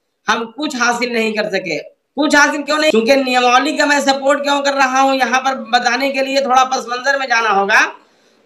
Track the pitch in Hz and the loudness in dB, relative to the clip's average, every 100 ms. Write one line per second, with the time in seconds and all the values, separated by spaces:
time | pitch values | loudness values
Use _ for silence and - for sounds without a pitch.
0 | _ _ - 233 226 - 302 240 240 233 | _ _ -4 -4 -4 -8 -8 -2 -2 0
1 | 247 233 220 208 165 185 180 147 - _ | -2 -2 -2 -2 -4 -4 -6 -8 -10 _
2 | _ - 302 294 285 294 285 302 311 220 | _ -4 2 4 2 0 -2 0 2 2
3 | 226 269 254 254 247 247 285 277 294 285 | 2 2 2 2 4 2 2 0 0 2
4 | 277 269 269 277 285 285 277 277 262 262 | 2 0 0 0 0 0 0 0 0 2
5 | 269 269 240 254 262 247 226 240 240 247 | 2 2 0 0 -2 -6 -2 0 0 -2
6 | 277 269 269 269 240 254 262 254 226 247 | -2 -2 -2 -2 2 2 2 -2 -6 -4
7 | 262 277 254 233 226 196 196 233 320 - | -2 -2 0 0 2 0 2 2 2 -4
8 | _ _ _ _ | _ _ _ _